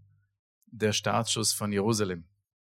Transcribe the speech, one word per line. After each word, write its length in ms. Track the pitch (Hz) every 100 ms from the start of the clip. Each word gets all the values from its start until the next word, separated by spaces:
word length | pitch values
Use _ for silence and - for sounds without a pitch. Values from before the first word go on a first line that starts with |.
| - _ _ _ _ _ _
der 260 | 110 107
Startschuss 600 | 104 107 110 113 - 104
von 200 | - 104
Jerusalem. 520 | 101 104 107 98 87 82 _ _ _ _